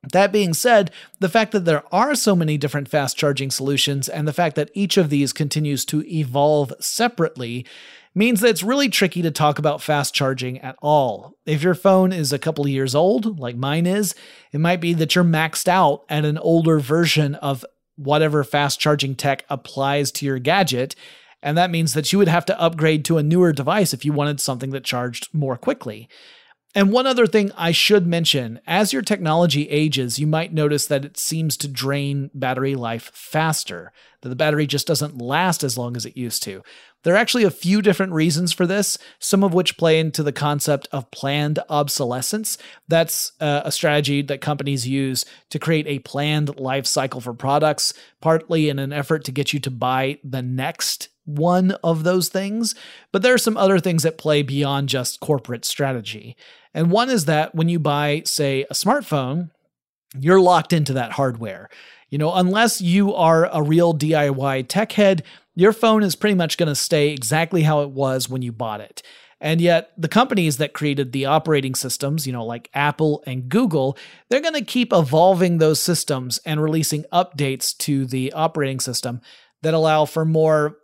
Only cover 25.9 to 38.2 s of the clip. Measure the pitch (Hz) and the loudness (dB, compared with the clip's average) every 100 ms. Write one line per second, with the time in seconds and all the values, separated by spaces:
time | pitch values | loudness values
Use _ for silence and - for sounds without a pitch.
25.9 | 107 117 - - - _ _ _ 202 196 | -12 -16 -20 -20 -20 _ _ _ 2 4
26.9 | 240 262 247 226 214 202 - 170 170 - | 4 2 2 4 4 0 -2 -2 0 4
27.9 | 208 170 170 165 139 117 117 - 175 214 | 4 4 0 0 -2 -4 -10 -2 0 2
28.9 | 269 214 202 160 160 175 143 147 147 156 | 0 -2 -2 2 2 2 2 0 0 0
29.9 | 135 127 117 151 160 175 160 147 147 - | -2 -4 -2 0 0 -2 0 0 0 0
30.9 | 139 143 - - 160 160 - 147 127 131 | -2 -4 -8 -6 -2 -4 -4 -8 -6 -4
31.9 | 143 139 143 139 143 127 127 135 135 117 | -2 -2 -4 -6 -4 -4 -2 -2 -2 -4
32.9 | 117 - - - 156 160 151 - 87 85 | -6 -10 -20 -4 0 2 0 -6 -12 -16
33.9 | _ _ _ 127 123 151 151 147 147 - | _ _ _ -10 0 0 2 0 -2 -2
34.9 | 156 147 139 120 147 185 165 139 120 120 | -2 -2 -8 -4 0 0 0 -4 -4 -6
35.9 | 120 117 127 120 - - 95 - - - | -8 -10 -8 -8 -6 -8 -12 -16 -20 -20
36.9 | _ 165 196 233 247 202 - 170 202 208 | _ 2 2 2 2 0 0 0 2 2
37.9 | 185 190 160 | 2 -2 0